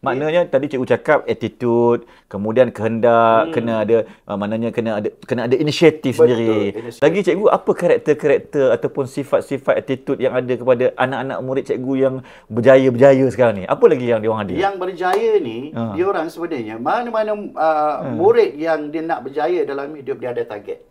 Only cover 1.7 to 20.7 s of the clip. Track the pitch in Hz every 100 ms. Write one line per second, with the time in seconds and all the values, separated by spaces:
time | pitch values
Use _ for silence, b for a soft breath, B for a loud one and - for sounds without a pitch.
1.7 | 117 120 120 - b b 98 104 110 127
2.7 | - 110 113 117 117 113 113 110 117 117
3.7 | 113 107 113 107 B - 101 101 110 117
4.7 | 113 113 107 107 - - 120 117 127 151
5.7 | 139 165 151 135 110 160 117 113 110 101
6.7 | 101 120 - 139 180 180 170 214 196 -
7.7 | - 175 143 - 147 151 131 - 147 131
8.7 | 117 - - 127 - 135 135 120 135 -
9.7 | 110 - 131 139 139 123 123 127 123 123
10.7 | 120 123 - 127 131 131 95 131 131 135
11.7 | 113 127 135 135 131 131 B B 110 127
12.7 | 135 131 120 139 135 135 123 120 104 92
13.7 | 143 233 147 120 117 107 110 101 90 196
14.7 | 196 185 175 180 202 226 214 131 113 143
15.7 | 156 117 104 190 190 160 165 165 156 110
16.7 | 117 135 208 240 220 214 208 202 - 160
17.7 | 156 151 143 139 147 190 233 208 147 160
18.7 | 156 147 156 160 160 127 139 156 180 139
19.7 | 139 143 156 127 135 123 120 117 104 101